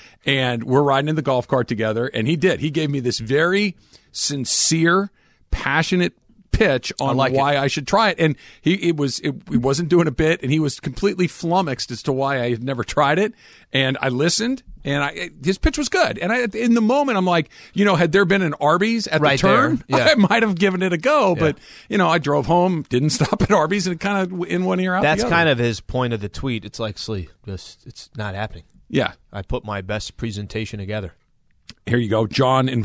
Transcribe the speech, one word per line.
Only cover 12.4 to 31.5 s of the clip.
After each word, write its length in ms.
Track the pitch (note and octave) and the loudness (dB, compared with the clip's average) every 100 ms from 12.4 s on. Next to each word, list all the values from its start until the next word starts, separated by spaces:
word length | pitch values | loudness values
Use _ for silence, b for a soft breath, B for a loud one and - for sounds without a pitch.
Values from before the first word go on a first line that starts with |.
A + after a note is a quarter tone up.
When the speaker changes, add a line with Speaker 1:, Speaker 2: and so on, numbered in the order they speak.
Speaker 1:
I 80 | A#2+ | -2
had 140 | A2+ | -2
never 200 | B2+ B2 | -4 -6
tried 360 | A2+ - C#3+ D#3 | -4 0 2 2
it. 140 | G#3+ B B B B | 0 B B B B
And 260 | C3+ C3 C3+ | -2 0 -2
I 80 | C3+ | -2
listened, 520 | B2+ E3 - A3+ C4 - - | 0 0 0 -2 -4 -8 -12
and 180 | - C#3+ | -6 -4
I, 280 | C#3+ E3 F3 D3 | -4 -6 -12 -6
his 160 | C#3 G3 | -4 0
pitch 200 | D#4 D#4 | 0 0
was 100 | C#4 | -2
good. 320 | F#4 D#4+ - | 0 0 0
And 100 | F3 | -2
I, 120 | B3 A#3 | -2 -2
in 200 | A3 A#3+ | -2 2
the 80 | A#3 | 4
moment, 360 | A3 C#4 C#4+ G#3 | 4 2 2 0
I'm 80 | F#3 | 2
like, 240 | E3+ C#3+ B B | 0 -2 B B
you 120 | F3 G3+ | 0 2
know, 100 | E3+ | 4
had 160 | E3+ | 4
there 140 | F#3 F#3 | 4 4
been 160 | G3 | 2
an 120 | F3 D3 | 0 0
Arby's 480 | D3 F3 G#3+ A#3 - | 2 4 2 0 -2
at 140 | D#3 | 2
Speaker 2:
Right 180 | D3 C#3 | 2 4
Speaker 1:
the 60 | - | 4
turn, 360 | - - - - | 4 4 0 0
Speaker 2:
there. 120 | - | 2
Yeah. 60 | - | 4
Speaker 1:
<laughs> 40 | |
I 40 | C#4+ | 4
might 280 | G3 A3+ | 4 4
have 120 | A3 E3+ | 2 2
given 260 | G3 F#3 | 0 2
it 80 | F#3 | 0
a 60 | E3+ | 0
go. 380 | B3 D4+ G3+ E3+ | 2 2 2 2
Speaker 2:
Yeah. 40 | |
Speaker 1:
But, 180 | D#3+ - B B B | 0 -2 B B B
you 100 | G#3 | 0
know, 120 | E3+ | 2
I 80 | E3 | 2
drove 300 | C3+ D3 A2 | 2 0 2
home, 340 | F3 F3+ E3+ - | 2 2 0 -2
didn't 200 | A#2+ D3 | 0 0
<laughs> 20 | |
stop 300 | - - - | 0 0 0
at 100 | - | 2
Arby's, 360 | G3 D#3 G3+ F3+ | 2 2 0 -2
and 80 | E3+ | -4
it 60 | |
kinda 260 | G3 G3+ F#3 | -2 -2 -2
w-, 160 | F#3 E3+ | -4 -4
in 120 | F3+ F#3 | -2 -2
one 160 | F#3 | 0
ear, 120 | F#3 | 0
out 100 | F#3 | 0
Speaker 2:
That's 180 | D3 D#3+ | 0 0
Speaker 1:
the 60 | A#3+ | 2
other. 80 | E3+ | 2
Speaker 2:
kind 120 | D#3+ | 2
of 100 | B2 | 2
his 220 | A#2+ A2 | 0 -2
point 320 | - B2+ B2 | -6 -4 -2
of 80 | A2+ | -2
the 100 | G2+ | -6
tweet. 360 | - C#3 A2+ G2+ | -6 -6 -6 -8
It's 140 | - | -8
like, 180 | A2 - | -8 -8
"Slee, 320 | - G2+ E2 - - | -8 -8 -8 -14 -14
just, 420 | F#2+ - - - | -12 -14 -20 -20
it's 220 | - - - | -20 -16 -10
not 180 | G#2 F#2+ | -8 -6
happening." 300 | G#2+ D#2+ - _ - | -8 -10 -20 _ -6
Speaker 1:
Yeah. 240 | D3+ G#2 - _ | -2 -2 -4 _
Speaker 2:
I 100 | G2+ | -14
put 220 | F#2 B2+ | -6 -6
my 160 | G#2+ G2+ | -6 -8
best 360 | F#2+ G#2 - - | -6 -8 -8 -10
presentation 600 | A#2 G#2 G2+ A2 G#2+ G2+ | -8 -8 -8 -8 -8 -10
together. 340 | G2 G#2+ F#2 - _ _ _ | -8 -8 -10 -14 _ _ _